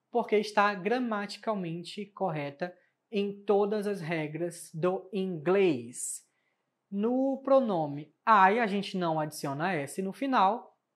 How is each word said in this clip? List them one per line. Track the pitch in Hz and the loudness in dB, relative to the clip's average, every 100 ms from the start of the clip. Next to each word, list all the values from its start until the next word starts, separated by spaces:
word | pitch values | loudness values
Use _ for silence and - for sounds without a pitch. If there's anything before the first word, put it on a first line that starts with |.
| _ | _
porque | 233 - 214 | -2 2 0
está | 214 - 202 | 2 2 2
gramaticalmente | 196 180 247 240 208 202 - - 202 175 170 175 - 202 | 2 -2 -2 -2 -4 -6 -8 -6 -4 -4 -8 -10 -12 -14
correta | - 185 156 143 139 175 - _ _ _ | -4 -4 -2 -6 -6 -10 -10 _ _ _
em | 202 202 202 | -2 -2 -4
todas | - 202 208 214 202 | 2 2 4 0 -2
as | 196 | -6
regras | 160 170 151 156 170 165 - | -4 -4 -4 -4 -6 -8 -14
do | 160 180 190 - | -2 -2 -2 -6
inglês. | 196 190 170 147 196 185 131 117 - - - _ _ _ _ _ _ _ | -4 -4 -2 2 4 4 2 -4 -10 -10 -10 _ _ _ _ _ _ _
No | 196 220 254 269 269 | -2 0 0 0 -2
pronome | 277 269 233 180 151 143 151 _ | 4 4 4 0 -2 -6 -12 _
I, | - 214 190 220 | 4 6 8 6
a | 226 | 0
gente | 202 190 185 | -2 -4 -2
não | 170 160 | 0 0
adiciona | 151 - 147 139 175 | -2 -4 -6 -2 -2
S | 170 139 - | -2 -4 -6
no | 190 | -6
final, | 190 269 254 190 240 - _ _ | -4 0 4 4 2 -8 _ _